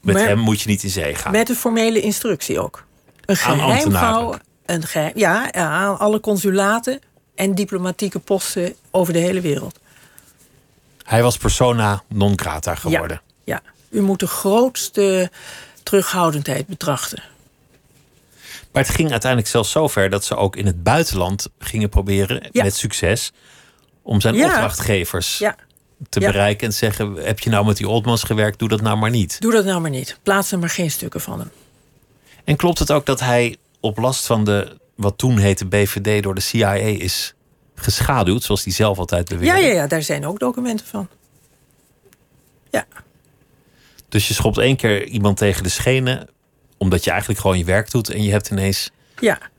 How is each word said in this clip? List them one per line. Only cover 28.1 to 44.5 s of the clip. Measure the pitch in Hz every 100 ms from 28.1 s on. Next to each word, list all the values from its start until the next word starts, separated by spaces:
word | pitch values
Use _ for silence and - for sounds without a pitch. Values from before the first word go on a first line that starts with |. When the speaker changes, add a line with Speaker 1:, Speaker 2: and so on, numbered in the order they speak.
| 113
Speaker 1:
gewerkt? | - 107 107 104
Doe | 113
dat | 107
nou | 110 107
maar | 107
niet." | 120 92 -
Speaker 2:
Doe | 226
dat | 226 196
nou | 185
maar | 165
niet. | 131 131 -
Plaats | - 196 190
er | 185
maar | 170
geen | - 170
stukken | - - -
van | - 101
hem. | - _ _ _ _ _ _ _ _ -
Speaker 1:
En | - 151
klopt | 175 165
het | 147
ook | 147 143
dat | 127
hij | 127 120 120 107 _ _
op | 113 104
last | 123 131 -
van | 113
de, | 104 101 - - _ -
wat | 101 -
toen | 131 117
heette | 101 95 95
B | 101
V | 101 - 101 107
D, |
door | 101 95
de |
C | -
I | 117
A | 104 101
is | 107 98 90 - - _ _ _ _ -
geschaduwd, | - - 117 135 90 110
zoals | - 104
hij | -
zelf | 90 107 95
altijd | 90 87 87
beweerde? | 87 285 370
Speaker 2:
Ja, | 330
ja, |
ja, | 185 143
daar | 160
zijn | 151 147 147
ook | 208
documenten | 254 247 247 220 -
van. | 208 190 _ _ _ _ _ _ _ _ _ _ _ _ _ _ _ _
Ja. | - - - - _ _ _ _ _ _ _ _ _ _
Speaker 1:
Dus | 107 -
je |
schopt | - -